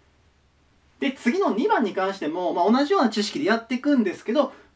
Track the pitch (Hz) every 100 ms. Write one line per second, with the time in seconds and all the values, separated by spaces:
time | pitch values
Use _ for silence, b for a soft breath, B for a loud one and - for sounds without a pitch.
0 | _ _ _ _ _ _ _ _ _ _
1 | 277 - 240 359 349 208 392 403 208 190
2 | 190 190 151 170 175 165 175 247 285 392
3 | 240 220 208 - 185 226 - 247 285 277
4 | 196 160 - 269 262 B B